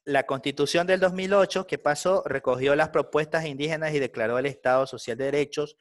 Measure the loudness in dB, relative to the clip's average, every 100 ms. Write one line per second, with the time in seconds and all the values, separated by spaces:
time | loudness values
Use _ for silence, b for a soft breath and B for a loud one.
0 | -2 0 0 -2 -4 -2 0 0 2 2
1 | 2 0 0 2 2 0 -6 -4 -2 0
2 | 2 0 0 -4 -2 0 2 4 2 0
3 | 0 0 0 -2 -4 -4 -4 -2 -2 -2
4 | -2 -2 -2 0 -2 -2 2 2 2 -4
5 | -8 -4 -2 0 -2 -4 -8 -10